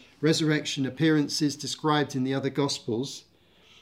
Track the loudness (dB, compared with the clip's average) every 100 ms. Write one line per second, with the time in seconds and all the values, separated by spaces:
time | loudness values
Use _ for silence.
0 | -20 _ 2 2 2 0 -2 -4 -4 2
1 | 4 4 2 0 -2 -2 -8 -4 2 2
2 | 2 -2 -2 0 -2 0 -2 -2 -4 -4
3 | -4 -10 -18 _ _ _ _ -20